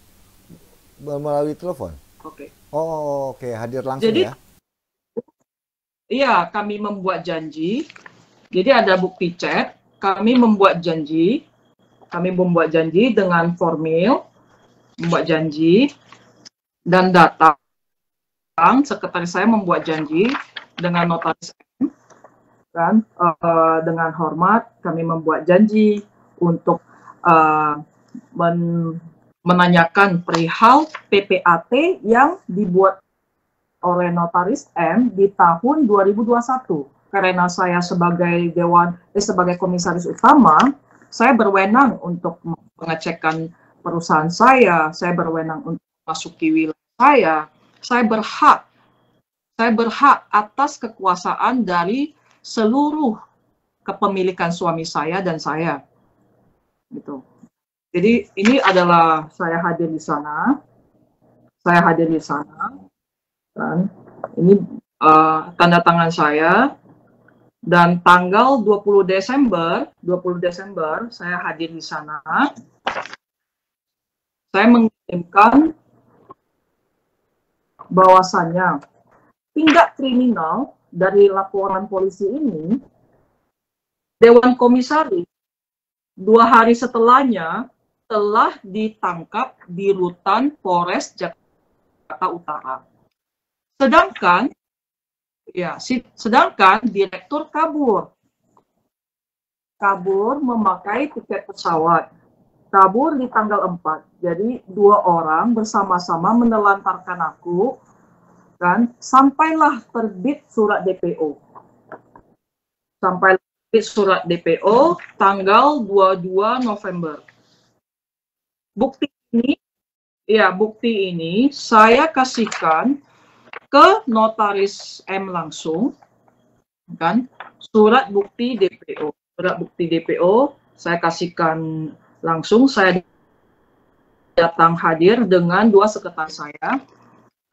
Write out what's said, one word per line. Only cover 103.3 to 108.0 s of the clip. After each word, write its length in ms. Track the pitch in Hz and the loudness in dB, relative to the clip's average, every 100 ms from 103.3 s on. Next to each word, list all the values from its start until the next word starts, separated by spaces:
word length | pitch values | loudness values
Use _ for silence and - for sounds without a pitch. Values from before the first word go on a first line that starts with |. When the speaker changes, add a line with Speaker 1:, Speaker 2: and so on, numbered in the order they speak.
Speaker 2:
tanggal 320 | 226 214 202 185 | -4 -2 -2 -4
empat. 400 | 175 156 156 - _ | -6 -6 -8 -12 _
Jadi 400 | 175 170 220 247 - | -6 -4 -6 -8 -10
dua 320 | 185 202 208 | 2 4 6
orang 560 | 180 170 160 160 220 220 | 4 0 0 -2 0 -2
bersama-sama 800 | 214 214 196 180 180 170 180 233 | -2 -2 -2 -2 -2 -2 0 2
menelantarkan 800 | 233 220 202 196 196 185 - 180 160 | 2 2 2 0 -2 -8 -10 -8 -8
aku, 440 | - 175 175 226 - _ _ | -8 -6 -2 -2 -4 _ _